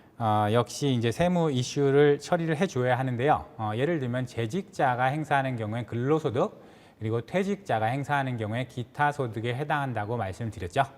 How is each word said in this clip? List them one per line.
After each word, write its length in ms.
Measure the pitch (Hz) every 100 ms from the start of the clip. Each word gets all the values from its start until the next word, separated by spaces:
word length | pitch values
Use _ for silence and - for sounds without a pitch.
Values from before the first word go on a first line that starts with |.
| - -
어, 280 | 113 107 104
역시 420 | 117 117 - 143
이제 180 | 123 117
세무 400 | 110 175 175 160
이슈를 680 | 127 127 147 139 143 147 143
처리를 380 | - 175 160 151
해줘야 420 | 185 127 123 123
하는데요. 460 | 131 120 139 127 - -
어, 140 | 107 110
예를 240 | 147 165
들면 280 | 123 127 127
재직자가 800 | - 117 180 190 - 139 123 127
행사하는 500 | 151 143 143 131 120
경우엔 320 | 107 113 120
근로소득, 760 | 117 131 156 151 117 185 - - - - -
그리고 220 | 110 117
퇴직자가 680 | - 180 202 196 - 113 110
행사하는 500 | 135 139 143 131 120
경우에 280 | 107 117 127
기타 460 | - 117 - 147
소득에 440 | 143 127 110 117 123
해당한다고 600 | 151 151 135 110 104 120
말씀드렸죠. 640 | 95 92 113 107 90 135 139